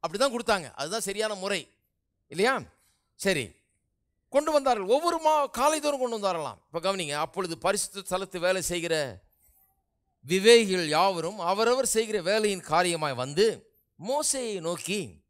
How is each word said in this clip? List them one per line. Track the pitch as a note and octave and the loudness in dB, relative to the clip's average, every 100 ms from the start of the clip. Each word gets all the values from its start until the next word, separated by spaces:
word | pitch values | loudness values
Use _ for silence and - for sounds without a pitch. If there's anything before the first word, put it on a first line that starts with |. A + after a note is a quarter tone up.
| E3 | -6
அப்படிதான் | F#3 C4+ A#3 | 0 0 0
கொடுத்தாங்க. | A3+ G3+ D#3 | 0 -2 -2
அதுதான் | - D3 G#3+ | -8 -6 -6
சரியான | G3 G3+ G#3+ G#3 | -6 -4 -4 -4
முறை, | F#3+ G3 C3+ _ _ _ _ _ _ | -4 -6 -6 _ _ _ _ _ _
இல்லையா? | D#3+ A3 C4 A2+ _ _ _ _ _ | 0 0 0 -4 _ _ _ _ _
சரி, | G3 E3+ A2 _ _ _ _ _ _ _ _ | 0 0 -2 _ _ _ _ _ _ _ _
கொண்டு | C4+ D4+ | 0 2
வந்தார்கள். | D4+ C4+ A#3 F#3 | 2 2 0 2
ஒவ்வொரு | C4 E4+ E4+ | 2 2 2
மா-, | D#4 D#4 C#4 - | 2 2 2 2
காலைதோறும் | C#4 D#4 D4 C#4 | 2 2 0 -2
கொண்டு | B3+ A3+ | -2 -2
வந்தார்களாம். | G3+ F3 C#3+ G2 _ | -2 -2 -6 -10 _
இப்ப | E3 | -4
கவனிங்க, | F3 G3 D#3 | -2 -2 -4
அப்பொழுது | D3 D#3+ F3+ F#3 D#3+ | -4 -4 -4 -6 -2
பரிசுத்த | F3 G3 - G3 | 0 0 -2 -8
ஸ்தலத்து | F#3 F#3 F#3+ F3+ | -6 -4 -4 -2
வேலை | F3 F#3 | 0 0
செய்கிற | E3 F3 E3+ D#3+ C#3 F#2+ _ _ _ _ _ _ _ _ _ _ B2 | -2 -4 -2 -2 -2 -8 _ _ _ _ _ _ _ _ _ _ -2
விவேகிகள் | F#3 G#3 A#3 G#3+ F#3 D#3+ | 2 8 8 8 0 2
யாவரும் | D3+ F#3+ F3+ E3 G#3 | 2 2 2 -4 -4
அவரவர் | E3+ G3 A3+ B3+ B3+ | -2 2 2 2 0
செய்கிற | A3 A3+ G#3+ | 0 0 -2
வேலையின் | E3 G#3+ G#3+ F#3+ | 0 0 0 -2
காரியமாய் | - D#3 F3+ E3+ D3+ B2 | 0 2 2 0 -4 -4
வந்து, | B2+ D3 A3 D#3 _ _ _ _ | -4 2 2 2 _ _ _ _
மோசேயை | F3 C#4+ D4+ C4+ A#3+ G3 | -4 -2 -2 -2 -4 -6
நோக்கி | E3 F3 - G3+ C#3+ D#2 _ | -6 -6 -4 -6 -6 -14 _